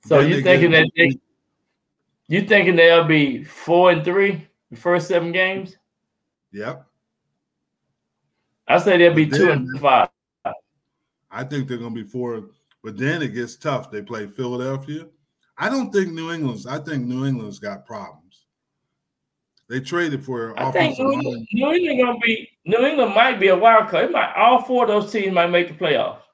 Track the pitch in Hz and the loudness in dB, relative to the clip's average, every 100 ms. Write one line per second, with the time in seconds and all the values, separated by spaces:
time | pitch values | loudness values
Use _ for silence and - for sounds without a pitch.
0 | - 151 143 160 143 180 170 160 143 - | 4 4 4 2 4 4 4 4 2 2
1 | 165 127 _ _ _ _ _ _ _ _ | 0 0 _ _ _ _ _ _ _ _
2 | _ _ _ 170 196 208 175 170 165 170 | _ _ _ -4 2 2 4 6 8 6
3 | 160 156 143 123 - - - 175 180 170 | 4 2 2 -2 -12 -16 0 4 4 4
4 | 156 190 196 170 - _ _ 117 175 175 | 0 0 0 -2 -12 _ _ -8 -2 -2
5 | - 175 170 180 185 190 185 - _ _ | 0 -2 -2 -2 -2 -4 -12 -18 _ _
6 | _ _ _ _ _ 101 110 135 _ _ | _ _ _ _ _ -12 -12 -12 _ _
7 | _ _ _ _ _ _ _ _ _ _ | _ _ _ _ _ _ _ _ _ _
8 | _ _ _ _ _ _ - 165 185 180 | _ _ _ _ _ _ 0 2 4 6
9 | 170 156 151 139 180 143 127 131 143 127 | 6 6 2 2 2 2 -2 -2 2 4
10 | - _ _ _ - - _ _ _ _ | 2 _ _ _ -12 -12 _ _ _ _
11 | _ _ _ 101 131 143 135 120 117 113 | _ _ _ -14 -8 -6 -6 -8 -8 -10
12 | 104 127 120 113 101 _ _ _ 110 101 | -10 -8 -8 -8 -12 _ _ _ -16 -6
13 | 131 170 131 110 120 - 156 131 - 104 | -4 -4 -6 -8 -10 -8 -6 -6 -8 -14
14 | 104 117 101 - 123 123 127 135 139 151 | -12 -12 -12 -10 -8 -6 -8 -8 -10 -16
15 | 165 _ _ _ _ - 208 269 214 202 | -16 _ _ _ _ -8 -6 -4 -2 -2
16 | 185 165 160 165 143 110 98 147 151 147 | -4 -6 -8 -6 -6 -8 -10 -12 -8 -8
17 | 120 127 139 127 104 98 104 98 _ 107 | -6 -6 -4 -6 -8 -12 -12 -14 _ -16
18 | 95 - 92 _ _ _ _ _ _ _ | -16 -20 _ _ _ _ _ _ _ _
19 | _ _ _ _ _ _ _ 127 135 175 | _ _ _ _ _ _ _ -10 -6 -4
20 | 170 139 135 120 113 107 - - 311 254 | -4 -6 -8 -8 -8 -6 -4 0 -2 -2
21 | 269 277 - 240 - 214 277 349 339 254 | -2 -2 -4 -8 -6 -2 0 0 0 0
22 | 247 220 226 220 - _ - 220 269 302 | 0 0 -2 -2 -8 _ -2 0 2 2
23 | 226 196 240 226 190 180 226 220 - 170 | 0 2 2 2 2 4 6 6 4 -2
24 | - 123 - - 220 254 - 247 220 208 | 0 -2 -2 2 4 4 2 0 2 0
25 | 202 226 190 180 175 175 175 156 175 131 | -2 -4 -2 0 2 0 -2 -4 -2 0
26 | 104 - _ | -2 -8 _